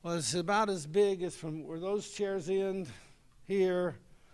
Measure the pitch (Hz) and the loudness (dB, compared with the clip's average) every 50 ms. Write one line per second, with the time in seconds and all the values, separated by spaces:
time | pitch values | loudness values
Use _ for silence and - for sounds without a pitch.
0 | - 170 170 170 147 113 143 180 170 170 202 208 220 208 196 180 143 151 156 202 | -4 -2 -2 -2 -2 -2 -2 -2 0 2 4 4 4 2 0 -4 -4 0 4 4
1 | 208 202 196 180 175 175 - - - 160 151 160 147 - 160 165 175 190 202 208 | 6 6 4 0 -2 -6 -6 -6 -6 -6 -6 -6 -6 -8 -8 -6 -4 -2 -2 -2
2 | 190 - - - 208 196 196 196 147 - 190 190 196 196 190 190 185 131 113 - | -4 -6 -6 -4 -2 -2 -2 -2 -2 0 0 0 2 0 -2 -4 -6 -6 -10 -16
3 | - - - - _ - - - - - 196 196 185 185 180 180 180 175 131 - | -18 -20 -20 -20 _ -20 -20 -20 -6 -2 2 4 4 4 4 2 2 0 -2 -6
4 | - - - - - - | -14 -20 -20 -20 -20 -20